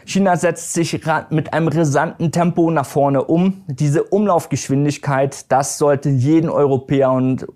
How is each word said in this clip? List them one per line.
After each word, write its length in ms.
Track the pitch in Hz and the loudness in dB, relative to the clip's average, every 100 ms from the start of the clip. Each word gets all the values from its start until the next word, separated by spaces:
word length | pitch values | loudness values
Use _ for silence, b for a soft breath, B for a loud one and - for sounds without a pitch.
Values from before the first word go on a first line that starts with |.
| - | -6
China 300 | 190 190 175 | 0 2 2
setzt 340 | 175 165 - | 0 -2 -6
sich 340 | 170 165 156 156 | -4 -2 -4 -2
ra-, 200 | 156 - | -4 -2
mit 240 | 156 147 | -4 -2
einem 160 | 156 160 | -2 0
rasanten 640 | 151 151 139 165 - 170 | 0 2 0 -2 -2 -2
Tempo 380 | 170 170 170 165 | 0 0 2 2
nach 160 | 156 131 | 0 -2
vorne 380 | 147 139 135 | 0 2 2
um. 380 | - 165 190 190 - | 2 2 2 -2 -8
Diese 380 | 131 147 151 | -2 0 0
Umlaufgeschwindigkeit, 1500 | - 196 208 170 - 131 - 139 147 143 - 135 139 - - | 0 0 2 0 -2 -6 -2 0 0 -2 -2 -2 -2 -6 -2
das 240 | 131 139 - | 0 0 0
sollte 320 | 147 143 147 | 0 2 0
jeden 400 | 135 131 160 160 | 0 2 2 2
Europäer 640 | 90 143 135 131 139 131 | 2 2 0 0 0 2
und, 340 | 131 131 127 - | 2 0 -2 -6